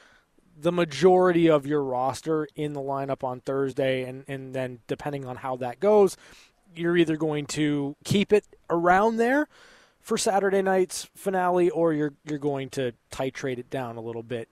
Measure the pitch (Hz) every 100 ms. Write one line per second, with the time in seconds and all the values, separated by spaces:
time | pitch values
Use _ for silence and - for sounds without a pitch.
0 | _ _ _ _ _ - 165 175 165 139
1 | 180 180 180 170 165 151 135 147 135 123
2 | 131 120 156 156 151 - 147 147 135 135
3 | 139 135 131 127 - 135 135 131 135 131
4 | 127 131 139 135 131 131 127 120 - 139
5 | 151 143 127 123 131 127 123 120 196 214
6 | 190 - - - _ _ _ 170 170 175
7 | 160 156 156 147 143 151 151 147 139 151
8 | - 208 196 208 - - - 170 175 185
9 | 226 226 233 277 302 _ - - _ _
10 | - 226 220 196 196 196 190 190 185 -
11 | - - 196 190 180 180 175 156 170 151
12 | 151 143 151 151 147 139 131 - 123 -
13 | _ - 135 - 139 123 123 135 120 117
14 | 113 117 113 120 113